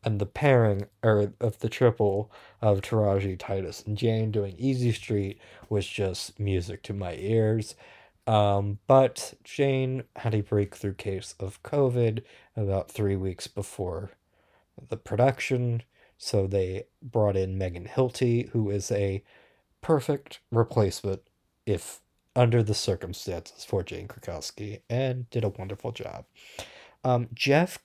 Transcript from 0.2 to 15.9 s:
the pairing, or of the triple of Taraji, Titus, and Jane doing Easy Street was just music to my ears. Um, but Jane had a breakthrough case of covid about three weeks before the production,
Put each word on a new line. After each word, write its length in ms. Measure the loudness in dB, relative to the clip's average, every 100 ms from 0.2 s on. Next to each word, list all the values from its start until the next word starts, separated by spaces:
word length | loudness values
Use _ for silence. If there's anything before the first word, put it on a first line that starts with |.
the 60 | -4
pairing, 600 | 0 4 6 6 2 -4 0
or 300 | 4 4 2 -2
of 180 | -4 -2
the 100 | -4
triple 600 | 2 2 4 2 0 -4 -12 -20 -2
of 180 | 2 2
Taraji, 560 | 2 2 2 2 0 -6
Titus, 460 | -6 -6 -6 -10
and 160 | -6 -2
Jane 320 | 0 2 0
doing 240 | -2 -4 -2
Easy 360 | -2 0 0
Street 480 | 0 -2 -2 -2 -6 -18 -16 -4
was 180 | -2 -2
just 500 | -2 -2 -4 -10 -4
music 440 | 0 0 -2 -10
to 80 | -10
my 220 | -8 -8
ears. 600 | -6 0 2 4 2 -2 -12 -20 -20 -20 _ 2
Um, 500 | 4 4 4 0 -2 6
but 480 | 6 6 0 -12 -14
Jane 640 | -10 0 2 2 0 -4 -8 -6
had 180 | -2
a 80 | 0
breakthrough 520 | 2 0 0 -4 -8
case 400 | -6 -6 -6 -8 -10
of 220 | -10 -10
covid 580 | -4 0 2 2 0 0 -8 -20 _ -4
about 340 | 0 -2 -2
three 260 | -2 0 0
weeks 320 | -2 -6 -10
before 640 | -10 -10 -8 -8 -6 -10 -16 _ _ _ _ _ -18 -12
the 80 | -12
production, 880 | -4 2 2 2 -2 -2 0 -2 -6